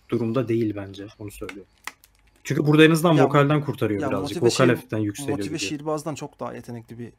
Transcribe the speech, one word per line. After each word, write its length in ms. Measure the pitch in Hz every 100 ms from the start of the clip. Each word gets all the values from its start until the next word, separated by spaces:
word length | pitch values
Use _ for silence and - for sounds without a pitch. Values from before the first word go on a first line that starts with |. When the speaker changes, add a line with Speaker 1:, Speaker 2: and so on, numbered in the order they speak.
| -
Speaker 1:
durumda 400 | 117 113 120 113
değil 280 | 113 107 101
bence. 300 | 98 98 101 -
Onu 120 | 104
söylüyorum. 420 | - 98 98 90 _ - - _ _ _ _
Çünkü 220 | - 139 147
burada 180 | 151
en 60 | 156
azından 240 | 160 170
Speaker 2:
Ya, 100 | 151
Speaker 1:
vokalden 400 | 131 143 143 151
kurtarıyor 380 | 143 113 110 101
Speaker 2:
ya 60 | 139
Speaker 1:
birazcık. 280 | 98 95 175
Speaker 2:
motive 100 | 117
Speaker 1:
Vokal 200 | - 127
Speaker 2:
şiir-, 20 |
Speaker 1:
hafiften 300 | 113 - 110
yükseliyor 400 | 104 107 139 98
Speaker 2:
motive 160 | 98
Speaker 1:
gidiyor. 160 | 160 -
Speaker 2:
şiirbazdan 440 | 147 151 151 160
çok 260 | 139 147 -
daha 140 | 123
yetenekli 440 | 120 120 120 113 117
bir 140 | 117